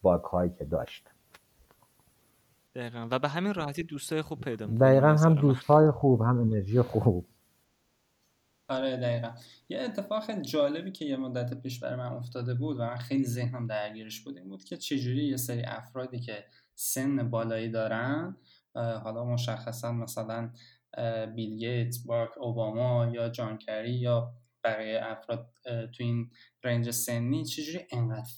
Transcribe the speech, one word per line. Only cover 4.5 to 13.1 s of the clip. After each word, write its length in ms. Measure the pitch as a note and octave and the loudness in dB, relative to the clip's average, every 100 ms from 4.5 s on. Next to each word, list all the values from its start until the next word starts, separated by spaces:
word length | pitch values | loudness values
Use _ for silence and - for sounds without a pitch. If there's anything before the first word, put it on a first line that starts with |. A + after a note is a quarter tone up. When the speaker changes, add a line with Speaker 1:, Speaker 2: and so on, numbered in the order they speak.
| A2+ A2 | -4 -2
Speaker 2:
می‌کنی 220 | A2+ C3+ | 6 8
Speaker 1:
دقیقاً، 180 | C3+ D3 | 10 8
Speaker 2:
به 60 | |
نظر 140 | D3+ E3 | 8 8
Speaker 1:
هم 60 | |
Speaker 2:
من. 80 | D3+ | 8
Speaker 1:
دوستای 500 | C#3+ B2+ - D3+ D#3 | 6 4 8 8 8
خوب، 300 | - C#3 A2+ | 6 6 6
هم 200 | A#2 B2 | 6 4
انرژی 420 | A2 G#2+ F#2+ B2 | 4 2 4 4
خوب. 440 | A#2+ A2 A#2 F2+ - _ _ _ _ _ _ _ _ _ _ _ _ _ - | 4 4 4 4 -2 _ _ _ _ _ _ _ _ _ _ _ _ _ -6
Speaker 3:
آره، 280 | C3 C3+ B2+ | -2 -2 0
دقیقاً. 340 | A#2+ A#2 A#2 - - - - | 0 -2 -4 -10 -20 -20 -8
یه 120 | - | -4
اتفاق 420 | A#3 G3+ G3 G#3+ | -4 -4 -4 -4
خیلی 200 | G#3+ G3+ | -2 -6
جالبی 500 | B2 D3+ C#3+ D#3 F#3+ | -2 2 2 0 -6
که 120 | - | -8
یه 120 | D3 C3 | -4 -4
مدت 380 | C3 B2 A#2+ C3 | -2 -4 -4 -6
پیش 180 | B2+ - | -8 -8
برای 160 | B2 B2+ | -6 -6
من 100 | B2 | -6
افتاده 480 | B2 - B2+ A#2+ | -8 -8 -6 -4
بود 220 | B2 D3+ B2 | -2 -2 -2
و 40 | |
من 140 | A#2 A#2+ | -4 -6
خیلی 280 | - | -2